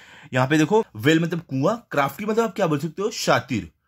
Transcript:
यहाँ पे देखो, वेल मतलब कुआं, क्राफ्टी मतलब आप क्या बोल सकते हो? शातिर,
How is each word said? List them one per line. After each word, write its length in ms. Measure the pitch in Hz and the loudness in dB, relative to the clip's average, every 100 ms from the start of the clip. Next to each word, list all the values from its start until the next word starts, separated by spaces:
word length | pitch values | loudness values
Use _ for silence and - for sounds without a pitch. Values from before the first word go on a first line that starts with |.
| - - - | -20 -20 -4
यहाँ 140 | 127 131 | 0 2
पे 100 | 156 | 2
देखो, 280 | 151 220 214 110 | 4 2 0 -2
वेल 240 | 131 160 | 2 4
मतलब 200 | 165 175 | 2 -6
कुआं, 360 | - 131 160 233 | -6 -2 -2 -2
क्राफ्टी 500 | - 143 139 - 208 | -4 -2 -2 -4 -4
मतलब 180 | 220 | -2
आप 120 | 226 - | -2 0
क्या 120 | 175 | -2
बोल 120 | - | 0
सकते 220 | 165 165 | -4 -6
हो? 100 | 214 | -8
शातिर, 600 | - - 131 - 113 82 _ | -4 0 0 0 -6 -6 _